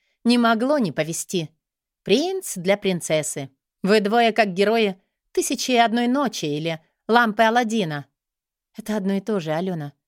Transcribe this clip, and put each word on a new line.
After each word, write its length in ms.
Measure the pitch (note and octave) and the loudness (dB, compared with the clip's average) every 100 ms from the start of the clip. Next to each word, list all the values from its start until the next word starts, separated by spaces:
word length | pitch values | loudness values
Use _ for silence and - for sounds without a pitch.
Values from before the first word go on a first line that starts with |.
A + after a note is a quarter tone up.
| _ _ | _ _
не 120 | A#3 A#3+ | 2 4
могло 420 | A#3 A3+ B3+ D4+ | 4 2 2 0
не 120 | G3 | 0
повезти. 600 | C#3+ D#3 E3 - F#3 D#3 _ _ _ _ _ | -2 -4 -6 -6 -6 -6 _ _ _ _ _
Принц 540 | - A#3 F4 F#4+ - F#3+ | 0 0 0 -4 -8 -6
для 200 | F3 G3+ | -2 0
принцессы. 720 | G3 F3+ - D#3 D3 - C3+ _ _ _ | 0 -2 -2 -2 -2 -8 -10 _ _ _
Вы 180 | F#3+ G#3+ | 2 2
двое 320 | G3 A#3 A#3 | 4 2 2
как 200 | A3 G#3+ | 2 0
герои 480 | F3+ G3 A3+ G#3 F#3 _ _ _ | 0 0 2 0 -2 _ _ _
«Тысячи 420 | - F4 C#4+ - | -4 -2 -4 0
и 40 | A#3+ | 2
одной 320 | A#3 A#3 A#3+ | 4 2 0
ночи» 380 | C4+ C4+ - D#3 | 0 -2 -4 -4
или 340 | D3 E3 D#3+ _ _ - | -4 -4 -6 _ _ 0
«Лампы 380 | A#3 A#3 G#3+ | 2 2 2
Аладдина». 640 | A3+ A#3 A#3 A3+ E3+ D3 - _ _ _ _ _ _ - | 2 2 0 -2 -4 -6 -10 _ _ _ _ _ _ -14
Это 200 | G#3+ G#3+ | -6 -4
одно 160 | F#3+ | -2
и 80 | G3 | -2
то 180 | G3 G#3 | -2 -4
же, 140 | D#3 | -2
Алена. 400 | D#3 F#3 E3+ C#3+ - | -4 -4 -6 -8 -14